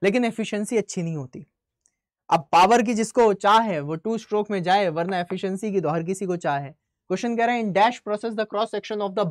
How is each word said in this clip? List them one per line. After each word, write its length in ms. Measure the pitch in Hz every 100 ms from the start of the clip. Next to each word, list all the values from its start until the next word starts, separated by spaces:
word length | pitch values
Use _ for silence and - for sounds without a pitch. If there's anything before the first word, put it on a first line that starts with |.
लेकिन 220 | 196 247 233
एफिशिएंसी 520 | 226 214 208 208 226
अच्छी 240 | - 185
नहीं 140 | 165 156
होती। 300 | 131 - 147 _ _ _ _ _ _ _ -
अब 180 | 170 -
पावर 300 | 165 208 240
की 120 | 226
जिसको 400 | 226 220 247 220 196
चाह 240 | 202 220
है 180 | 226 160
वो 140 | 143 165
टू 200 | 220 226
स्ट्रोक 340 | - 208 208
में 100 | 202
जाए, 240 | 175 196 185
वरना 300 | 156 175 180
एफिशिएंसी 520 | 175 185 190 190 220
की 100 | 190
तो 80 | 151
हर 140 | 165
किसी 220 | 165 190 185
को 100 | 175
चाह 200 | 156 139
है। 120 | 139
क्वेश्चन 640 | - _ _ - - 240 233
कह 80 | 233
रहा 100 | 240
है, 80 |
"In 100 | 214
dash 260 | 190 226 240
process 360 | 208 208 233 220
the 100 | 214
cross 240 | 208 226
section 300 | 208 - 214
of 100 | 202
the 120 | 196 185